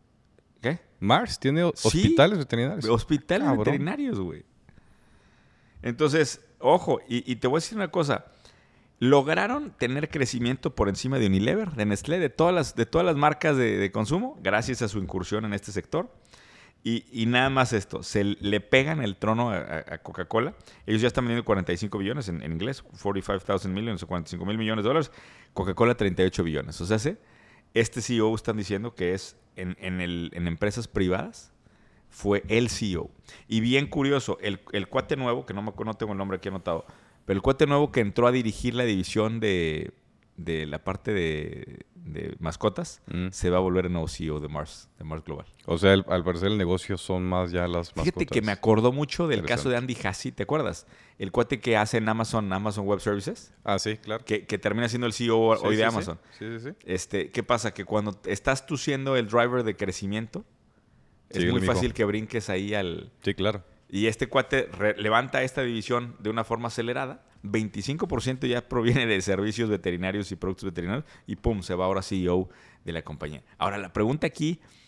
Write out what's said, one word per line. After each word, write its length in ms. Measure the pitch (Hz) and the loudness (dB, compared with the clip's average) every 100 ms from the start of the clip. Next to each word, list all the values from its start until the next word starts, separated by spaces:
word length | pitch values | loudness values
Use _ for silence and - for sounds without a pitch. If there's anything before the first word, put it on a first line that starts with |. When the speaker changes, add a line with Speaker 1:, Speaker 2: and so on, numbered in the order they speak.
| _ _ _ _ _ _ | _ _ _ _ _ _
Speaker 1:
¿Qué? 180 | 120 175 _ - | -2 -2 _ -2
Speaker 2:
Mars 380 | 98 151 240 - | 4 4 2 -2
tiene 240 | 135 156 | 0 2
ho-, 80 | 175 | 2
Speaker 1:
Sí, 140 | - 113 | 2 2
Speaker 2:
hospitales 500 | 156 220 330 175 196 | 4 6 8 6 4
veterinarios. 480 | 135 117 131 104 110 | 0 -2 -2 -2 2
Speaker 1:
hospitales 600 | 117 - 147 - 190 294 | 2 2 0 2 0 2
Speaker 2:
Cabrón. 180 | - | 2
Speaker 1:
veterinarios, 540 | 107 143 151 285 277 110 | 2 0 0 -4 -4 -2
güey. 240 | 90 80 - _ _ - - _ _ _ _ _ _ _ _ - | -4 -8 -14 _ _ -20 -20 _ _ _ _ _ _ _ _ -8
Entonces, 580 | 120 120 151 160 143 - - - | -4 2 4 4 2 -2 -16 0
ojo, 420 | 127 - - 127 - | 4 6 4 -2 0
y, 240 | 120 - | -2 -2
y 60 | 120 | 0
te 120 | 127 | 0
voy 100 | 156 | 0
a 20 | |
decir 160 | - 220 | -2 -4
una 120 | 180 | -2
cosa. 360 | 180 143 113 - - - - _ _ _ - 123 | 0 0 0 -4 -20 -20 -20 _ _ _ 0 6
Lograron 640 | 143 139 165 202 294 - - | 6 6 2 0 -2 -6 -4
tener 320 | 120 139 151 | -2 -2 -4
crecimiento 680 | 156 127 120 120 131 - | -2 -2 0 -2 -2 -2
por 140 | - 101 | 0 0
encima 300 | 98 131 135 | 0 -2 2
de 80 | 104 | 4
Unilever, 460 | 95 110 190 202 | 4 4 0 -2
de 120 | 127 | -2
Nestlé, 340 | 104 98 - 180 | 0 0 0 0
de 120 | 147 | 0
todas 240 | - 165 | 2 4
las, 200 | 180 135 | 4 0
de 120 | - 151 | 0 0
todas 180 | 160 | 2
las 120 | 175 143 | 2 4
marcas 380 | 151 151 160 | 4 4 2
de, 220 | 135 117 98 | 4 4 2
de 160 | 98 | 0
consumo, 460 | 107 107 170 254 302 | 0 0 0 -2 -4
gracias 380 | 185 208 - 123 | 0 2 2 -2
a 80 | 113 | -2
su 100 | 101 | -2
incursión 460 | 92 92 90 104 | -4 -4 -4 -4
en 80 | 110 | -2
este 200 | 101 - | -4 -6
sector. 380 | 104 - 160 247 - _ - - - - _ | -8 -4 -4 -4 -10 _ -20 -20 -20 -20 _
Y, 220 | 113 117 - | -4 -4 -4
y 140 | 113 113 | -2 2
nada 240 | 123 135 | 4 4
más 240 | 135 123 | 4 4
esto, 280 | 110 - - | 2 -2 -8
se 220 | - 104 | -2 0
le 360 | 101 98 101 104 | 0 0 0 0
pegan 400 | - 131 143 156 | 4 2 4 0
el 140 | 107 95 | -4 -2
trono 340 | 107 113 120 | 0 2 0
a, 60 | 92 | -2
a, 260 | - 80 - | -4 -8 -8
a 40 | 82 | -12
Coca-Cola. 560 | - - 85 110 76 - - - - | -10 -10 -2 0 0 -4 -20 -12 -2
Ellos 160 | 107 | 2
ya 60 | 120 | 2
están 160 | 131 120 | 2 0
vendiendo 180 | 117 | 0
cuarenta 260 | 113 98 87 | 2 2 2
y 20 | 87 | -2
cinco 220 | 104 104 | -2 -2
billones 300 | 95 143 95 | -2 -4 -4
en, 100 | 82 | -6
en 100 | 76 | -4
inglés, 300 | 82 113 139 - | -4 -4 -6 -12
forty-five 460 | - 101 98 - 98 | -8 -4 -4 -2 -4
thousand 340 | - 98 98 | 0 -2 -2
millions 280 | 95 117 90 | -4 -4 -6
o 40 | 85 | -6
cuarenta 220 | 87 80 | -6 -6
y 20 | |
cinco 160 | 87 92 | -6 -4
mil 100 | 110 | -2
millones 280 | 110 110 | -2 0
de 40 | 107 | 2
dólares. 240 | 151 - - - - - | 2 0 -8 -20 -20 -10
Coca-Cola, 440 | - 95 90 117 117 | -4 -2 4 4 4
treinta 260 | 101 90 | 2 4
y 40 | 92 | 2
ocho 160 | - | 2
billones. 380 | 85 73 76 78 | 0 -2 -4 -6
O 60 | 90 | 0
sea, 120 | 110 | 0
se, 200 | 139 220 _ - - - _ | 0 -6 _ -20 -20 -20 _
este 260 | 117 113 123 | 0 0 -2
C 160 | 110 117 | -2 2
E 40 | |
O 120 | 110 | 2
están 220 | 110 - 107 | 2 -2 -4
diciendo 380 | 98 98 117 | -2 -4 -4
que 180 | - 87 | -4 -2
es 240 | 98 - - _ - | -2 -6 -18 _ -10
en, 200 | 92 90 | -8 -6
en 200 | 92 90 | -6 -4
el, 300 | 87 87 85 | -4 -4 -6
en 160 | 87 85 | -4 -4
empresas 400 | 82 104 113 113 | -2 -2 -2 -4
privadas, 640 | 104 92 92 214 - - _ _ _ _ _ _ | 0 2 0 -2 -12 -20 _ _ _ _ _ _
fue 340 | - 101 101 - | -4 0 0 2
el 220 | 110 120 | 2 2
C 220 | - 107 | 0 -2
E 40 | 85 | -2
O. 140 | - - - - - | -6 -12 -20 -20 -4
Y 120 | 110 | 0
bien 260 | 120 135 139 | 4 2 2
curioso, 520 | 147 139 139 120 87 | 0 0 0 -2 -4
el, 200 | 101 98 - | -4 -6 -4
el 160 | 101 92 | -4 -2
cuate 280 | 131 - 135 | -2 -2 -2
nuevo, 280 | 123 117 | -2 -2
que 80 | 113 | -4
no 80 | 101 | -8
me 80 | 104 | -8
acuerdo, 220 | - 110 | -6 -6
no 60 | 104 | -6
tengo 140 | 107 | -6
el 60 | 98 | -4
nombre 200 | 98 92 | -4 -4
aquí 100 | 98 | -6
anotado, 380 | 95 87 82 - - - _ - | -6 -4 -4 -6 -20 -20 _ -2
pero 120 | 98 | 0
el 40 | |
cuate 240 | 131 135 147 | 2 4 4
nuevo 240 | 143 147 | 4 2
que 100 | 127 | 2
entró 260 | 101 120 120 | 0 4 4
a 60 | |
dirigir 420 | 127 110 - 123 | 4 0 -2 -2
la 100 | 120 | 0
división 560 | 123 95 92 110 110 113 | 2 0 0 0 0 0
de, 540 | 110 92 80 78 - - _ _ _ - | 0 2 0 -2 -6 -12 _ _ _ -10
de 300 | 82 80 76 | -4 -4 -4
la 180 | 76 | -6
parte 300 | - 95 107 | -6 -6 -2
de, 720 | 101 82 76 76 76 - - - | 0 0 -2 -6 -10 -14 -16 -20
de 420 | 180 165 78 73 - | -18 -12 -8 -8 -6
mascotas, 600 | 80 - 107 127 175 - - | -8 -2 -2 -2 -6 -10 -8
Speaker 2:
Mm. 220 | 87 92 | -6 -6
Speaker 1:
se 180 | - 90 | -2 2
va 80 | 90 | 4
a 40 | |
volver 260 | 92 90 90 | 4 2 0
el 60 | |
nuevo 160 | 87 76 | -2 -4
C 180 | - 80 | -6 -6
E 40 | |
O 100 | 76 | -6
de 80 | 73 | -6
Mars, 420 | 73 82 - - - | -8 -10 -12 -20 -16
de 60 | |
Mars 200 | 78 78 | -10 -10
Global. 220 | - 71 - - | -10 -12 -12 -12
Speaker 2:
O 140 | - 85 | -4 4
sea, 160 | 98 | 6
el, 100 | 98 95 | 6 4
al 120 | 90 | 0
parecer 260 | 87 85 98 | 0 0 0
el 100 | 107 | 2
negocio 400 | 87 92 - 90 | 2 0 -2 -6
son 260 | - 92 | -2 -2
más 260 | 90 92 90 | 0 0 0
ya 160 | 87 87 | -2 -2
las 260 | 87 85 | -2 -4
Speaker 1:
Fíjate 160 | - 160 - 165 | -4 -2 -2 -2
que 160 | 120 | 0
Speaker 2:
mascotas. 20 | |
Speaker 1:
me 80 | 107 | 0
acordó 400 | 98 113 110 123 | 0 4 6 4
mucho 340 | 135 147 - 170 | 2 -2 -2 0
del 140 | 113 | 0
caso 300 | 82 120 131 | 0 -2 0
de 60 | 120 | 0
Speaker 2:
Interesante. 0 | |
Speaker 1:
Andy 160 | 127 | -2
Jassy, 380 | 117 95 95 131 | -4 -4 -4 -6
¿te 100 | - | -6
acuerdas? 440 | 101 156 110 85 - - - - | -2 -2 -2 -6 -12 -20 -20 -10
El 140 | 95 | -4
cuate 280 | 123 117 127 | 0 0 0
que 180 | 120 110 | 2 2
hace 180 | 107 117 | 4 2
en 140 | 110 | 0
Amazon, 420 | 110 110 117 98 | 0 0 -2 -2
Amazon 320 | 95 107 104 101 | -2 -2 -2 0
Web 140 | 98 | 0
Services. 540 | 107 101 123 233 - _ | 0 -2 -4 -10 -14 _
Speaker 2:
Ah, 140 | - 98 | -2 -2
sí, 180 | 107 110 | -2 -6
claro. 260 | 107 110 | -6 -8
Speaker 1:
Que, 220 | - 107 | -2 -4
que 140 | - 101 | -2 -2
termina 280 | 104 107 117 | 0 0 0
siendo 160 | 123 120 | 0 -2
el 80 | |
C 100 | 110 | 0
E 60 | 120 | 2
O 260 | 113 113 110 | 6 6 4
Speaker 2:
Sí, 60 | |
Speaker 1:
hoy 120 | 98 107 | 4 4
de 80 | |
Speaker 2:
sí, 40 | 110 | 4
sí. 60 | 110 | 2
Speaker 1:
Amazon. 220 | 92 82 - - | -2 -8 -14 -14
Speaker 2:
Sí, 200 | 107 117 | -12 -10
sí, 100 | 127 | -12
sí. 80 | - | -12
Speaker 1:
Este, 460 | - 92 - 98 73 | -6 -6 -4 -4 -4
¿qué 120 | 117 | -4
pasa? 300 | 107 117 110 | 0 0 -2
Que 140 | - 92 | -6 -4
cuando 340 | 107 104 98 - | -2 -2 -6 -6
estás 400 | 101 - 135 - | -2 0 -2 -2
tú 100 | 143 | -6
siendo 400 | - 135 135 131 | -2 -2 0 0
el 120 | 107 | 2
driver 340 | 117 120 127 | 2 4 2
de 100 | 110 92 | -2 -2
crecimiento, 680 | 95 - 98 107 113 185 - _ _ _ _ _ _ _ - | -4 -4 -4 -4 -6 -10 -14 _ _ _ _ _ _ _ -8
es 60 | - | -2
Speaker 2:
Síguele, 160 | 85 | 2
Speaker 1:
muy 80 | 123 | 2
Speaker 2:
mijo. 100 | 95 | 2
Speaker 1:
fácil 220 | 113 120 | 2 0
que 100 | 113 | 0
brinques 460 | 104 104 110 117 104 | 0 -2 -4 -6 -4
ahí 240 | 95 101 | -4 -2
al 360 | 104 92 82 - - | -2 -2 -6 -10 -8
Speaker 2:
Sí, 100 | 98 | -6
claro. 320 | 98 101 104 - _ _ | -2 -2 -2 -8 _ _
Speaker 1:
Y 200 | 98 110 | 0 0
este 180 | 110 123 | 0 0
cuate 400 | 135 127 135 - 90 | 0 2 0 0 0
re-, 200 | 104 98 | 0 0
levanta 460 | 107 113 131 135 | 2 2 2 0
esta 180 | 131 - | -2 -2
división 540 | 123 113 101 120 120 - | -2 -2 -2 -2 -2 -6
de 100 | 104 | -4
una 140 | 113 | -2
forma 240 | 110 117 117 | -2 -4 -4
acelerada. 560 | 123 117 127 131 220 _ _ | -4 -4 -4 -6 -10 _ _
Veinticinco 640 | 104 110 107 - - 156 - | -2 0 0 -4 -4 -2 -2
por 140 | 127 | -2
ciento 240 | 131 127 131 | -2 -2 -2
ya 200 | 120 - | -2 -2
proviene 380 | 123 113 123 113 | 0 4 4 4
de 140 | 98 | 2
servicios 480 | 95 95 107 107 113 | 2 0 0 0 0
veterinarios 640 | 98 92 87 92 101 95 | 0 0 -2 -2 -2 -4
y 40 | 92 | -6
productos 280 | 92 95 | -6 -4
veterinarios. 400 | 95 87 87 123 - - - | -6 -6 -4 -4 -6 -14 -12
Y 100 | 104 | -4
pum, 260 | 120 104 | -2 -2
se 120 | 87 90 | -2 0
va 80 | |
ahora 180 | 92 95 | 0 0
C 140 | - 95 | -2 0
E 120 | 90 | 2
O 200 | 90 90 - - - | 2 0 -8 -20 -16
de 80 | 87 | -10
la 100 | 82 | -8
compañía. 420 | - 76 76 71 - - | -8 -10 -10 -12 -14 -4
Ahora, 200 | 101 101 | -2 -2
la 140 | 95 | -4
pregunta 340 | 107 110 151 165 | 0 2 2 -2
aquí 340 | - 151 175 - - | -2 -2 -2 -8 -20